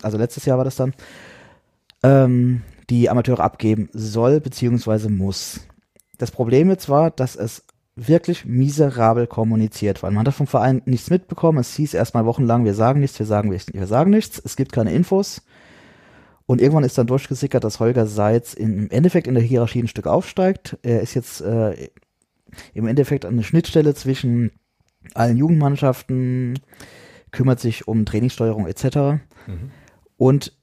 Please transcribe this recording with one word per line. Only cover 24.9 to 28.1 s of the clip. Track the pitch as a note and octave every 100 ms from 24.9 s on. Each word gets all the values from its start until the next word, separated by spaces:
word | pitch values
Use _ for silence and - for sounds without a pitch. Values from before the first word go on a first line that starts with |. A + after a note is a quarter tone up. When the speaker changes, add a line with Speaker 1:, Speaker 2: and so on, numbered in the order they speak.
| _ -
Speaker 1:
allen | - A#2 A#2
Jugendmannschaften, | D#3 D#3+ C#3+ C#3 C#3 B2+ - B2+ B2 B2+ B2 C3 - - - - - - _
kümmert | - C3 B2
sich | A#2+ A2+ -
um | A2+
Trainingssteuerung | G#2+